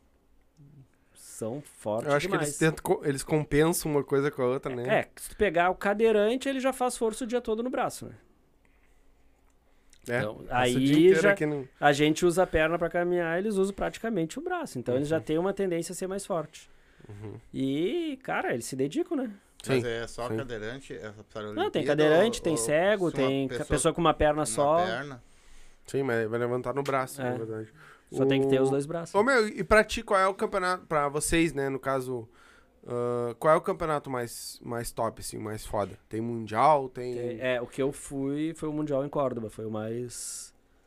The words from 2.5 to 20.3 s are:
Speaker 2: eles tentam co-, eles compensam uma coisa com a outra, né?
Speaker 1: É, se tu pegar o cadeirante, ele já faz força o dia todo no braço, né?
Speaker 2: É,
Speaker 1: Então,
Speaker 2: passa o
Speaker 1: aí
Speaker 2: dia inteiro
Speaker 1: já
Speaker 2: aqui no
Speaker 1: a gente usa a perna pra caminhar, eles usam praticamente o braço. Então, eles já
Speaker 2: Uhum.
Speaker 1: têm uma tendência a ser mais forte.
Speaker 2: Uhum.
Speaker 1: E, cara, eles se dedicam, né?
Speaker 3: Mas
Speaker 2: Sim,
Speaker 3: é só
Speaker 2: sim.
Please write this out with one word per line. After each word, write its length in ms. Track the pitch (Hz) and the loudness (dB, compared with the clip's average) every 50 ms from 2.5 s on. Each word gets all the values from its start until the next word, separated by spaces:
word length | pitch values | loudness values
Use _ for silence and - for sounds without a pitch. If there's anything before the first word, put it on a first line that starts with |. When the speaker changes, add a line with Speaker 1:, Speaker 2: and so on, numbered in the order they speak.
Speaker 2:
eles 80 | 143 - | -2 2
tentam 240 | 160 160 156 - - | 2 2 2 0 0
co-, 160 | - 190 - - | 0 0 0 2
eles 200 | 151 135 135 - | -2 -2 -2 -2
compensam 680 | - 160 156 147 - 147 143 156 165 175 - - 160 | 0 0 0 0 2 4 4 4 4 4 0 -2 0
uma 140 | 147 143 127 | 0 0 0
coisa 260 | - 143 139 139 151 | 2 2 2 2 0
com 120 | 143 - 127 | 0 0 0
a 40 | |
outra, 260 | 123 131 139 - 147 131 | 0 0 0 -4 -6 -6
né? 100 | 120 120 131 214 160 | -4 -2 0 0 0
Speaker 1:
É, 80 | 110 - _ | 0 -2 _
se 140 | - - - | -16 -14 -14
tu 60 | - | -4
pegar 340 | - 214 196 160 170 175 185 | 0 0 2 2 2 2 2
o 40 | 185 | 0
cadeirante, 760 | - - 202 208 208 226 226 220 208 202 214 240 262 - 277 | 0 0 -2 2 4 4 4 6 6 4 4 2 0 -2 -2
ele 120 | 269 269 | -4 0
já 120 | 247 269 254 | 0 -2 0
faz 240 | - 247 247 240 | 0 0 -2 0
força 280 | - 240 220 214 - 262 | 0 -2 -2 -2 -2 -6
o 20 | |
dia 140 | 214 247 240 | -4 -4 -4
todo 240 | 240 226 220 220 240 | -2 -2 -2 -2 -2
no 60 | 254 | -2
braço, 360 | 269 262 220 147 - - 113 | -2 -2 -2 -2 -4 -6 -14
né? 80 | 117 117 - _ _ _ _ _ _ _ _ _ _ _ _ _ _ _ _ _ _ _ _ _ _ _ _ _ _ _ _ _ _ _ _ _ - - _ _ 123 | -14 -16 -18 _ _ _ _ _ _ _ _ _ _ _ _ _ _ _ _ _ _ _ _ _ _ _ _ _ _ _ _ _ _ _ _ _ -20 -20 _ _ -4
Speaker 2:
É, 100 | 120 123 | -2 -2
Speaker 1:
Então, 180 | 107 107 - | -2 -2 -6
Speaker 2:
passa 180 | - - - 127 | -10 -12 -4 0
o 20 | |
Speaker 1:
aí 180 | 123 127 123 123 | 2 2 2 2
Speaker 2:
dia 240 | 135 131 139 147 156 | 4 4 6 6 8
inteiro 220 | 170 185 190 190 | 8 8 8 8
Speaker 1:
já 100 | 190 202 196 | 6 4 4
Speaker 2:
aqui 140 | 196 156 | 4 2
no 220 | 151 147 139 131 - _ - | -2 -2 -4 -6 -10 _ 2
Speaker 1:
a 140 | - 147 147 | 4 4 6
gente 320 | 135 151 151 156 - 180 | 6 4 2 4 4 2
usa 180 | 175 165 185 180 | 2 4 4 2
a 40 | |
perna 320 | - - 160 156 160 170 170 | 2 4 2 2 2 2 0
pra 100 | 170 165 | -2 -2
caminhar, 500 | 160 175 175 175 180 175 170 165 165 180 | 0 0 0 2 2 0 0 0 0 -2
eles 180 | 196 220 208 | -2 0 0
usam 180 | 190 190 196 196 | 0 0 0 0
praticamente 640 | - 180 170 - - - 226 226 175 165 160 - 269 | -4 -4 -6 -6 -6 -6 -4 -2 -2 -2 -2 -4 -8
o 40 | 330 | -6
braço. 360 | 359 359 349 294 - - 127 | -6 -6 -6 -6 -6 -8 -8
Então, 180 | 117 - 123 | -4 0 0
eles 120 | 131 147 147 | 0 0 0
já 100 | 160 156 | 0 -2
Speaker 2:
Uhum. 40 | - | 0
Speaker 1:
têm 160 | - 156 165 | 0 -2 0
uma 140 | 180 196 196 | 0 0 0
tendência 400 | 196 196 185 170 165 170 - 180 | 0 -2 -2 0 -2 -4 -4 -6
a 20 | |
ser 100 | - 190 | -8 -6
mais 180 | 185 190 202 - | -6 -6 -6 -6
forte. 460 | - 190 165 151 151 - - - - - - _ _ _ _ - - | -4 -4 -4 -4 -6 -12 -20 -20 -20 -20 -20 _ _ _ _ -20 -18
Speaker 2:
Uhum. 260 | 104 104 107 104 104 113 - - - | -16 -14 -12 -12 -14 -14 -18 -12 -6
Speaker 1:
E, 640 | 131 135 135 139 147 170 202 285 349 330 311 269 262 - | -4 -2 -2 0 0 0 0 -2 -2 -2 -4 -6 -8 -6
cara, 300 | - 165 - - 370 156 | -4 -4 -2 -2 -2 -4
eles 100 | 120 113 | -4 -4
se 100 | - 139 | -6 -4
dedicam, 420 | 131 135 147 - 294 359 - 339 | -2 -2 -2 0 -4 -4 -2 -2
né? 140 | 269 269 226 196 - _ _ _ _ - | -4 -4 -4 -8 -14 _ _ _ _ -4
Speaker 3:
Mas 160 | - 135 127 117 | 0 0 2 2
Speaker 2:
Sim, 60 | 120 | 0
Speaker 3:
é 180 | 117 117 117 | -2 -4 -6
só 200 | 113 - - 117 | -8 -6 -6 -6
Speaker 2:
sim. 80 | 123 | -4